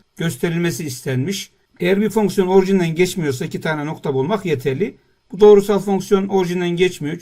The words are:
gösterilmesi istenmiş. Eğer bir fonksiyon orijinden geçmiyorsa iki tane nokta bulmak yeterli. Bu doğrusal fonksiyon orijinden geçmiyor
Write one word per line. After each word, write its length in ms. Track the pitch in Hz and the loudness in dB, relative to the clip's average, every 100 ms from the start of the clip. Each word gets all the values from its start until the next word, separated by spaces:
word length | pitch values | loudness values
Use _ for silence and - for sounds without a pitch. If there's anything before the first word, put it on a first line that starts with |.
| _ - | _ -6
gösterilmesi 680 | 170 - 175 170 170 135 | -6 -4 -4 -2 -2 -4
istenmiş. 680 | 151 127 143 127 151 196 - _ _ - | -8 -10 -6 -4 -4 -6 -10 _ _ -4
Eğer 220 | 175 196 | 0 2
bir 80 | 214 | 0
fonksiyon 380 | 220 208 - 185 | 0 0 2 4
orijinden 480 | 190 190 196 170 160 | 4 4 2 2 0
geçmiyorsa 500 | 180 185 151 127 165 | 0 0 -4 -4 -6
iki 160 | - | -6
tane 240 | 165 151 147 | -4 -4 -6
nokta 280 | - 160 | -8 -4
bulmak 320 | 135 139 208 185 | -2 -2 -2 -2
yeterli. 520 | 139 143 131 233 - _ _ _ | -4 -2 -2 -4 -8 _ _ _
Bu 80 | 175 | 4
doğrusal 400 | 208 202 196 202 | 8 8 6 0
fonksiyon 480 | 202 190 190 196 196 | 0 -4 0 0 0
orijinden 420 | 190 175 180 175 | -2 0 -2 -2
geçmiyor 480 | 175 185 185 147 170 | 0 -2 -2 -8 -8